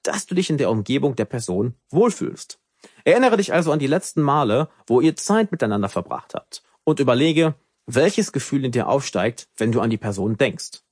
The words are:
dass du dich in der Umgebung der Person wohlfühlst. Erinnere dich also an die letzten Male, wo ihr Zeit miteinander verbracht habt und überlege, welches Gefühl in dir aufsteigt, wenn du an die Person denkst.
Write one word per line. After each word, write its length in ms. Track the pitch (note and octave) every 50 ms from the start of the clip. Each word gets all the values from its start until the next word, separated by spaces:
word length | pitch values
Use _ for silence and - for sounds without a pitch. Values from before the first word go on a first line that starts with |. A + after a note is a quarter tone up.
| -
dass 220 | - - G3+ -
du 100 | - F#3
dich 140 | F3+ F#3 -
in 80 | D#3+
der 140 | C3+ C3 F#2
Umgebung 440 | A2+ A2 G2+ - C3 C#3 - C#3+ B2+
der 100 | A2+ G#2+
Person 500 | - - A#2+ - - F2+ F#2+ A2+ A#2+ A#2+ _ _ _
wohlfühlst. 680 | - E3 A3+ A#3+ - - - - - - - _ - _ _ _ _ _ - - _ _ _
Erinnere 340 | - F3 A#3 C4 B3 A3+
dich 160 | G3+ G3 - -
also 180 | F3+ E3+ D#3+
an 80 | D3 D#3
die 80 | C#3
letzten 340 | C3+ D3+ F#3+ - - - E3
Male, 480 | D3 C#3+ C#3+ D3+ C#3 G#2+ G#2+ C3 D#3 - _ _ _
wo 140 | - A#2 B2
ihr 140 | C#3 D#3+ D#3+
Zeit 360 | - - - G3+ A3 A3 G3+
miteinander 380 | - - B2 G#2+ G#2 G#2 G2 G2
verbracht 440 | - F2 - - C2 - - _ -
habt 300 | - _ _ - - _ _ _ _ _
und 160 | D#3 D3+ -
überlege, 560 | C#3 B2+ A#2+ B2 D3 E3 D#3 D#3 E3 D#3+ D3 _ _ _ _ _ _
welches 460 | - A#2+ B2+ D3+ G#3 G3+ - G3+ -
Gefühl 340 | - C#3 - - C#3 C#3 C3
in 60 | B2+
dir 160 | A#2 B2 -
aufsteigt, 600 | - B2+ C#3 C3+ - - F#2+ F#2 A#2 A#2+ - - _ _
wenn 140 | - A2+ A#2
du 100 | A2+ A#2+
an 80 | G2+ A2+
die 80 | A2+
Person 400 | G#2 - A2 G#2 F#2+ F#2 A2 A2+
denkst. 440 | - C#3 A#2 - - - - - - _ _